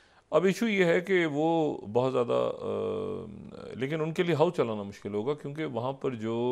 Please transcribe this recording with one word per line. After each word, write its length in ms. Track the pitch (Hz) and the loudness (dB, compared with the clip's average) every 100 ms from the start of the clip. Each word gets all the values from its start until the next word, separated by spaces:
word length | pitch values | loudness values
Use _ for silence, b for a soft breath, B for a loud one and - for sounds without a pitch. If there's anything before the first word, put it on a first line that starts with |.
| b b b | b b b
अब 140 | 156 185 | 2 4
इशू 220 | 180 233 | 2 2
ये 180 | 196 175 | 4 4
है 140 | 175 | 4
कि 240 | 185 185 165 | 4 2 2
वो 540 | 143 160 165 151 - | 2 2 2 2 -2
बहुत 280 | 101 117 131 | -2 2 2
ज़्यादा, 240 | 127 120 123 | 2 2 2
अ, 1400 | 120 - 101 101 101 98 98 95 90 80 - - - - | 0 -2 -4 -2 -2 -4 -4 -8 -10 -14 -16 -14 -12 -6
लेकिन 240 | 135 160 | -4 -2
उनके 220 | 156 160 | -2 0
लिए 120 | 175 147 | 2 4
हाउ 160 | 170 | 4
चलाना 320 | 170 120 107 | 4 0 -2
मुश्किल 300 | 101 95 104 | -6 -10 -6
होगा, 200 | 104 113 | -4 -2
क्योंकि 320 | 147 143 147 156 | -4 -6 -6 -6
वहाँ 280 | 117 127 | -4 -4
पर 220 | 135 139 120 | -4 -4 -4
जो, 200 | 110 117 123 | -4 0 2